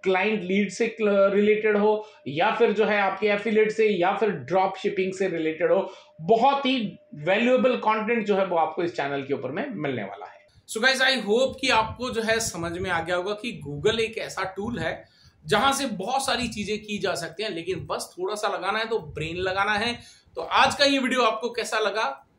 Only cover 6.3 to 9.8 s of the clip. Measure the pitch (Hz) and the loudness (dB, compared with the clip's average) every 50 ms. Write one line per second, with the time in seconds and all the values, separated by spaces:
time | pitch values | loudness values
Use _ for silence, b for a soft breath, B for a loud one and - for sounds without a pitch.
6.3 | 226 226 233 277 277 277 269 254 262 262 220 180 - - _ _ - 147 147 170 | 4 6 6 4 4 4 0 0 0 0 -2 -4 -8 -12 _ _ -16 -6 0 0
7.3 | 190 214 233 240 254 254 254 254 247 214 - 208 220 220 208 208 233 233 202 196 | 2 4 4 4 4 6 4 4 2 2 2 0 0 0 0 0 0 0 2 2
8.3 | 202 190 190 185 180 165 160 156 - - 175 170 - - 143 139 143 139 135 131 | 2 2 2 2 2 2 2 2 0 -2 -4 -2 -2 -4 -4 -2 -2 -4 -2 -4
9.3 | 139 123 127 127 139 180 262 294 226 170 | -4 -4 -4 -6 -4 -4 -6 -6 -6 -4